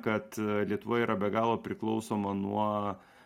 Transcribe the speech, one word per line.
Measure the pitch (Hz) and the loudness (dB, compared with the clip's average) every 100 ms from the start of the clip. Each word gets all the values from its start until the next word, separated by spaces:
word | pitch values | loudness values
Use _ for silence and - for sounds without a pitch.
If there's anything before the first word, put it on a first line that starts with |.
kad, | 117 107 - - | 2 0 -2 -4
e, | 107 104 101 | 0 0 0
Lietuva | 104 110 117 | -2 0 0
yra | 113 101 | 2 2
be | 104 | 2
galo | 107 117 113 | 2 2 0
priklausoma | 101 98 110 110 - 107 98 | -2 -4 -2 -2 0 -2 0
nuo, | 98 98 104 107 104 101 95 - - | -2 -2 0 0 0 -2 -6 -12 -20